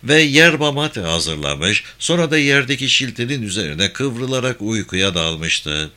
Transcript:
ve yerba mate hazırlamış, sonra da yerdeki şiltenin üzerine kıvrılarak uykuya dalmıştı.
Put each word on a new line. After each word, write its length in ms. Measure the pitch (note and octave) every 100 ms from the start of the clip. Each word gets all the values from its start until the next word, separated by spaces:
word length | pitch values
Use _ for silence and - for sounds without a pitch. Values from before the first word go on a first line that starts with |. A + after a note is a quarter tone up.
ve 180 | - D#3
yerba 500 | D3+ C#3 E3 D#3 D3
mate 280 | C#3+ D3+ A#2
hazırlamış, 840 | E2+ E2 D#2+ D#2 C#2+ C#2+ F2 G#2+ - -
sonra 320 | - E3+ D#3+
da 80 | D#3
yerdeki 500 | C#3+ C#3 B2+ C#3 C3
şiltenin 540 | - C3 A2 A#2+ C#3
üzerine 500 | G#2+ F#2+ E2 D2+ G2
kıvrılarak 640 | - C#3 A#2 B2+ C3 B2+ A#2+
uykuya 540 | G#2 A2+ F#2 F#2 G2
dalmıştı. 760 | F2 E2 D#2+ E2 - - D2+ D#2